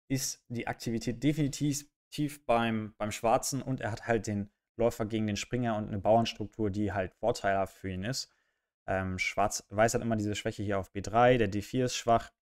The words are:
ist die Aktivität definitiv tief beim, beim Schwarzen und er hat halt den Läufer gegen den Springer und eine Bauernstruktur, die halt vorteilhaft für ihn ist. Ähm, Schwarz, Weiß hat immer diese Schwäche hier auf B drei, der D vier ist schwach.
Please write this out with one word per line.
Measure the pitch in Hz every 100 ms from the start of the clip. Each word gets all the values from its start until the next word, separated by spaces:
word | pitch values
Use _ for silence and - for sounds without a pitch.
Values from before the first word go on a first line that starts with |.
| -
ist | 135 - - -
die | 117 113
Aktivität | - - 113 - 117
definitiv | 143 151 139 - 147 139 - _ _
tief | - 147 - -
beim, | 117 117 110 107 -
beim | 107
Schwarzen | - 113 127 - 135
und | 131 131
er | 107
hat | 110 -
halt | 113 104
den | 101 98 _ _ -
Läufer | 117 - 107
gegen | 110 107
den | 104
Springer | - 123 120 107
und | 107
eine | 104
Bauernstruktur, | 104 117 113 - 104 - 104
die | 98 101
halt | 95 92
vorteilhaft | - 110 123 98 95 95 -
für | 98
ihn | 92
ist. | 104 135 - _ _ _ _ _ -
Ähm, | 95 95 92
Schwarz, | - - 104 - -
Weiß | 104 113
hat | 120
immer | 120 110
diese | 104 101
Schwäche | 113 110
hier | 101 98
auf | 92
B | 101
drei, | - 117 123 127
der | 104
D | 101
vier | - 127 127
ist | -
schwach. | 117 117 - _